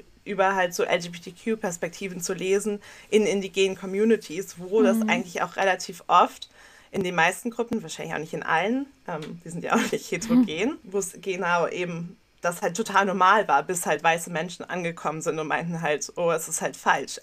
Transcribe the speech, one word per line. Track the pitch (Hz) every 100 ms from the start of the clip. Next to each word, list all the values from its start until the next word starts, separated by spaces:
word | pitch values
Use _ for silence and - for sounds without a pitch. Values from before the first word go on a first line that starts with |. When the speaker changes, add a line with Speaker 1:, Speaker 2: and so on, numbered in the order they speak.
| - _
Speaker 1:
über | - 196 190 196
halt | 180 175
so |
L-G-B-T-Q-Perspektiven | - 180 175 175 - 175 - 220 202 175 170 - 196 180
zu | 170
lesen | 175 185 196 208 208 - - -
in | 214 202
indigenen | 196 190 190 190 185
Communities, | 190 190 226 220 - 156 - -
wo | 180 214
das | 233 226
Speaker 2:
Mhm. | 220
Speaker 1:
eigentlich | 175 - -
auch | 180 -
relativ | 196 180 - 175 -
oft | 175 247 - - _ - - _
in | 190
den | 180 175
meisten | 165 185 240
Gruppen, | 226 233 226
wahrscheinlich | 160 - 156
auch | 151
nicht | 160
in | 160
allen, | - 160 190 254 277 _ -
ähm, | 160 156 170
wir | 165
sind | 170
ja | 175
auch | 214 220
nicht | - -
heterogen, | 175 226 247 226 160 226 330
Speaker 2:
<laughs> |
Speaker 1:
wo | - 196
es | 190 -
genau | 190 180 175 175 160
eben | 143 175 170 170 - _ _
das | 180 175
halt | 185 170
total | 220 208 -
normal | 185 185 214 185
war, | 139
bis | 151 180 202
halt | 156
weiße | 165 165 170
Menschen | 165 175 - -
angekommen | 175 170 170 170 156
sind | 165 156
und | 156
meinten | 147 170 165
halt, | 160 147 - -
oh, | 170
es | 165 165
ist | 160
halt | 151 -
falsch, | - 170 131 -